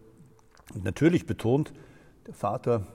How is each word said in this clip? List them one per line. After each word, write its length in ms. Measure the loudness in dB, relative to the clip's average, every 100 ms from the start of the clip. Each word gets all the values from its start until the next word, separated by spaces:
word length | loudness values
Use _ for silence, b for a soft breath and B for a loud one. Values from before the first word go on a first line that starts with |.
| -20 -20 -20 -20 _ -20 -14
und 80 | -8
natürlich 440 | -6 2 4 4 0
betont, 480 | -2 0 0 0 -8 B B B B -20
der 80 |
Vater, 500 | -8 -6 -4 0 -2 -2